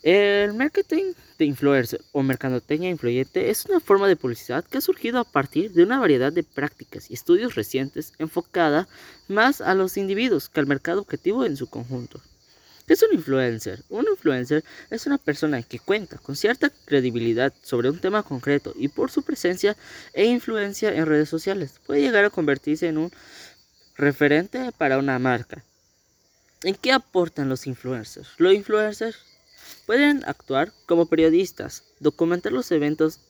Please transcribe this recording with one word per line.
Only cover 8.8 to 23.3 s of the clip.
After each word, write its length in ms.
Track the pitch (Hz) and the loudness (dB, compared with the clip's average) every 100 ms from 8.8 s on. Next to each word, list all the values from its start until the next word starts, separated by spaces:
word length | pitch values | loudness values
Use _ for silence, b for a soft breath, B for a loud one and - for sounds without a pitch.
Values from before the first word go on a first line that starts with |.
| 185 B B B _ | -2 B B B _
más 320 | 196 240 285 | 2 2 2
a 160 | 175 190 | 0 2
los 220 | 190 196 | 0 -2
individuos 500 | 196 196 247 170 - | -4 -2 0 0 -2
que 140 | - | -4
al 60 | 139 | 0
mercado 340 | 139 - 185 | -2 -2 -4
objetivo 420 | 202 - - 220 | -4 -6 -2 -2
en 140 | 240 139 | -2 -4
su 120 | - | -8
conjunto. 520 | - 120 127 120 - _ _ b b b b - | -10 -10 -10 -10 -18 _ _ b b b b 0
¿Qué 80 | - | 2
es 80 | |
un 100 | 440 | 4
influencer? 680 | 359 151 135 127 113 107 95 - | 2 0 0 0 -2 -8 -12 -10
Un 160 | 208 415 | -4 -2
influencer 560 | 392 - 131 127 147 - B B | 0 0 0 0 -2 -2 B B
es 160 | 226 - | -8 -4
una 120 | 277 | -4
persona 440 | - 143 156 135 | -2 -2 -2 -2
que 180 | 117 120 | -6 -14
cuenta 380 | - 208 196 - | -4 -4 -4 -16
con 180 | - 139 | -12 -2
cierta 360 | 208 254 285 _ _ | 0 2 -2 _ _
credibilidad 680 | 143 127 117 117 113 135 _ | 2 2 0 0 0 0 _
sobre 280 | - 120 123 | -4 -2 0
un 100 | 147 | 0
tema 240 | 180 208 | -2 -2
concreto 500 | 208 131 127 143 - - | -4 -6 0 0 -2 -6
y 140 | 135 | -6
por 220 | - - | -2 -2
su 100 | - | -2
presencia 560 | - 294 - 180 403 - B B B | -4 -4 -2 0 -2 -2 B B B
e 120 | - 214 | 0 2
influencia 680 | 247 - 220 202 196 214 | 2 -2 -4 -4 -2 -2
en 120 | 143 160 | 0 2
redes 240 | 151 151 | 2 2
sociales 460 | 160 190 196 143 _ - | -2 -4 -4 -6 _ -2
puede 160 | 143 | 0
llegar 240 | 262 220 202 | 2 4 2
a 40 | |
convertirse 600 | - 151 139 - 156 170 | 2 0 0 -2 -2 -2
en 80 | 156 | -2
un 140 | 165 B B | -6 B B